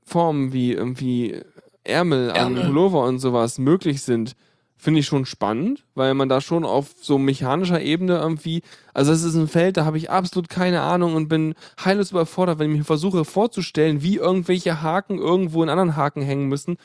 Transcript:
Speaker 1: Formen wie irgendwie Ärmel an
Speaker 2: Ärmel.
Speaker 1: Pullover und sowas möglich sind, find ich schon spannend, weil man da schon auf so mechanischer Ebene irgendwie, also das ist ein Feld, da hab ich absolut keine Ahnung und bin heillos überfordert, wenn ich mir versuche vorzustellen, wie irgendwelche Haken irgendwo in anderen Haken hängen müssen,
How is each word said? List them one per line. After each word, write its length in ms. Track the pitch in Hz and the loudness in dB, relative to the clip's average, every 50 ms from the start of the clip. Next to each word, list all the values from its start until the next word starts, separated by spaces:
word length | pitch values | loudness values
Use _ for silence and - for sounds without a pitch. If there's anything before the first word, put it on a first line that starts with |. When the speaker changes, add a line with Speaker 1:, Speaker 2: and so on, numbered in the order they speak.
| _ | _
Speaker 1:
Formen 480 | - - 170 170 165 151 143 135 131 131 | -4 0 0 2 2 0 0 -2 -2 -2
wie 180 | 131 123 123 | -2 0 0
irgendwie 720 | 110 - 107 123 127 - 139 123 123 120 120 110 - - - - _ - _ _ _ _ _ | 0 -2 -4 -6 -6 -4 -4 -2 -2 -2 -2 -4 -6 -10 -14 -18 _ -20 _ _ _ _ _
Ärmel 480 | - 113 160 180 175 147 131 123 120 | -2 0 0 2 2 2 2 0 0
an 60 | 82 87 123 123 127 | 0 0 0 0 0
Speaker 2:
Ärmel. 100 | 123 135 | 0 0
Speaker 1:
Pullover 360 | 139 139 151 185 196 185 147 123 | 2 2 4 2 4 2 2 2
und 160 | 127 127 127 | 2 0 0
sowas 380 | 135 127 123 120 117 117 - - | -2 0 0 2 0 0 -2 -2
möglich 420 | 131 139 170 190 - 165 143 135 | 2 2 2 2 0 -2 -4 -2
sind, 360 | - - 120 113 110 - - _ _ _ _ _ _ _ _ _ | -2 -2 0 0 -2 -4 -8 _ _ _ _ _ _ _ _ _
find 160 | - 156 156 | -2 2 2
ich 100 | 151 139 | 2 2
schon 180 | - 156 139 131 | 0 -2 -2 -2
spannend, 600 | - - _ - 101 107 120 160 226 277 - _ _ _ | -4 -6 _ -2 -2 -2 -2 -2 -4 -4 -6 _ _ _
weil 180 | 135 131 131 135 | -2 0 0 2
man 160 | 139 135 131 | 2 2 2
da 100 | 131 131 | 2 0
schon 240 | - - 165 170 160 | 0 0 -2 -2 0
auf 300 | 113 104 139 139 - - _ | 0 0 0 -2 -2 -14 _
so 160 | - - 143 | -2 0 0
mechanischer 640 | 139 135 135 135 131 135 127 139 170 190 175 175 160 | 2 2 0 0 0 -2 -2 0 0 0 0 0 0
Ebene 360 | - 139 156 170 185 180 175 165 | 0 0 -2 0 0 0 0 0
irgendwie, 420 | 151 160 160 151 - 165 160 170 - - - - _ - _ | 0 -2 -4 -4 -6 -6 -6 -6 -6 -10 -20 -20 _ -6 _
also 180 | - 139 147 | 2 4 4
das 120 | 160 160 165 | 4 2 2
ist 100 | 170 156 | 0 0
ein 140 | 165 156 | 0 0
Feld, 280 | 151 - 170 170 190 185 | 2 2 2 2 2 2
da 100 | 170 156 | 0 0
hab 100 | 156 156 | 0 -2
ich 160 | 156 156 - | -4 -4 -2
absolut 380 | - 190 185 180 - 185 170 - | -2 -2 -2 -2 -4 -6 -6 -6
keine 320 | - 180 180 180 175 165 | -4 -2 0 0 0 0
Ahnung 340 | 139 151 175 180 175 170 160 | 0 0 0 2 2 2 0
und 120 | 160 156 156 | 0 0 0
bin 260 | 160 160 156 156 160 - - - _ - - | 0 0 0 -2 -4 -8 -16 -20 _ -2 0
heillos 280 | 185 196 208 196 - | 2 2 2 0 0
überfordert, 480 | 190 175 165 - - - 185 180 160 151 | 0 -2 -2 0 0 0 0 0 0 0
wenn 120 | 151 151 | 0 0
ich 60 | 151 | 0
mir 60 | 151 147 | 0 0
versuche 420 | - 160 147 160 196 185 175 151 | 0 0 0 0 0 0 0 -2
vorzustellen, 800 | - - 190 214 240 - 196 170 - - 151 151 160 151 147 143 | 0 0 0 0 0 0 -6 -8 -4 0 2 2 2 2 0 0
wie 140 | 180 202 | 0 0
irgendwelche 640 | - - 175 185 190 170 185 185 185 - 175 165 151 160 | 0 0 0 0 0 2 0 -2 0 0 -2 -2 -2 -2
Haken 340 | 156 165 196 196 - 196 | 0 -2 -2 -2 -2 -6
irgendwo 460 | 175 - 156 180 185 190 160 156 165 165 | -2 0 2 2 2 0 0 0 0 0
in 60 | 156 | 2
anderen 260 | 147 180 190 170 147 | 2 2 2 2 0
Haken 260 | 151 139 147 - 147 | 0 -2 -2 -2 -4
hängen 260 | 139 139 139 139 139 | -4 -2 -2 -2 -2
müssen, 300 | 135 139 139 - - 175 - | -2 -2 -4 -4 -6 -8 -8